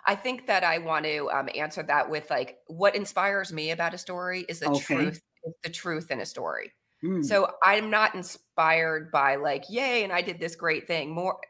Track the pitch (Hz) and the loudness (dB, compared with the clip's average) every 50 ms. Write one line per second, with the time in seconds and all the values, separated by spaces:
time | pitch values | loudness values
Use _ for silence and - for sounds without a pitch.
0 | - - 202 202 - 254 254 247 - - 208 185 185 170 160 170 165 160 160 151 | 0 0 0 0 0 -4 -4 -2 -2 0 2 4 4 4 2 2 0 0 0 0
1 | 151 156 151 151 143 - - 139 135 - - - 151 156 - 180 151 156 - 147 | 0 0 -2 -2 0 0 0 0 0 -2 -2 -4 -4 -4 -4 -6 -2 2 4 4
2 | - - 156 151 156 - 151 127 131 - - - _ - 165 165 196 202 202 208 | 4 2 0 -4 -2 -2 -2 -2 -2 -2 -6 -14 _ -16 -2 2 4 4 4 2
3 | 202 - - 185 190 202 202 196 190 190 165 156 151 160 165 165 170 165 175 180 | 0 -2 0 0 0 2 0 0 -2 -4 -6 -6 -4 -4 -2 -2 -2 -2 -2 -6
4 | - - 180 175 180 180 185 185 175 - 165 165 151 147 143 143 - - - - | -8 -8 -8 -6 -4 -4 -4 -4 -6 -8 -6 -4 0 0 0 0 0 0 0 2
5 | 147 - - - - _ _ _ - 160 - - - 165 165 - - 180 160 156 | 2 0 -2 -4 -10 _ _ _ -12 -12 -10 -10 -10 -8 -8 -6 -6 -4 -4 -4
6 | 165 - 139 - - - - - 98 82 67 55 50 - - _ _ _ _ _ | -4 -4 -6 -6 -6 -6 -8 -6 -6 -4 -4 -6 -8 -10 -14 _ _ _ _ _
7 | - 175 190 175 147 131 208 196 190 - - - 175 190 202 214 220 214 214 214 | -4 -2 -2 0 0 2 4 4 4 2 2 4 4 6 6 4 4 2 2 4
8 | 220 - - 190 180 - - - _ _ _ - 160 160 160 165 165 160 156 156 | 4 2 2 -2 -6 -8 -10 -12 _ _ _ 2 4 4 4 4 4 2 0 -2
9 | 156 165 - 147 139 143 139 139 147 147 139 143 - - 208 240 269 254 247 233 | -4 0 2 4 4 4 4 2 0 0 -2 -2 -4 -6 -4 -2 0 0 0 0
10 | 208 190 180 180 180 180 175 170 170 170 165 - 170 165 160 - - - 170 160 | 0 0 0 -2 -2 -2 -4 -6 -6 -8 -6 -4 -2 0 0 0 -2 -2 -4 -2
11 | 139 151 160 170 180 190 - - - - | -2 -4 -4 -2 -2 -2 -2 -4 -8 -16